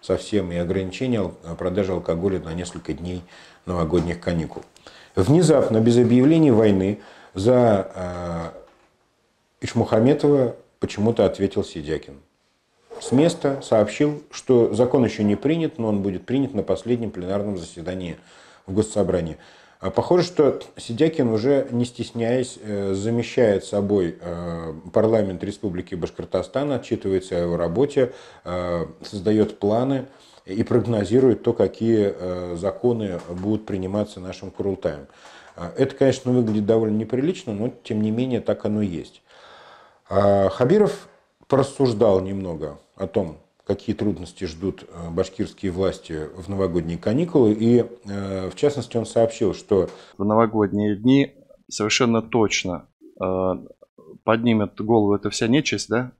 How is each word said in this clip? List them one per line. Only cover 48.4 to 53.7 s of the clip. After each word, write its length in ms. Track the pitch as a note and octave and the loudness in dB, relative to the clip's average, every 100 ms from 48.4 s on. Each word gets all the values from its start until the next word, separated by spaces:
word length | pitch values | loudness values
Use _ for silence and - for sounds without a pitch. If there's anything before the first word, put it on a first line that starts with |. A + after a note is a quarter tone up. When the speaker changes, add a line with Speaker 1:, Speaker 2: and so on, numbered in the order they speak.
| F#2 | -6
Speaker 1:
в 40 | |
частности, 420 | - D3 C#3 A#2 A#2+ | -2 -2 -2 -6 -4
он 100 | G#2+ | -2
сообщил, 480 | - A2+ - G#2+ | 0 0 2 -2
что 340 | E2+ - G2+ E2+ - - _ | -2 0 2 2 -4 -20 _
Speaker 2:
В 60 | |
новогодние 720 | G2+ G#2+ A2+ A2 G2+ G2+ G#2 G2+ | 0 2 2 2 0 0 -2 0
дни 380 | A2+ C3+ C#3 - _ - _ | 4 4 2 -4 _ -20 _
совершенно 520 | - G#2+ - B2 A2+ | -4 -2 2 2 2
точно, 640 | A2 A#2+ G#2 - F#2+ E2+ - _ - - | 0 2 2 0 -4 -8 -10 _ -20 -8
э, 320 | F#2 F#2 F#2 F2+ - | -4 0 -2 -2 -8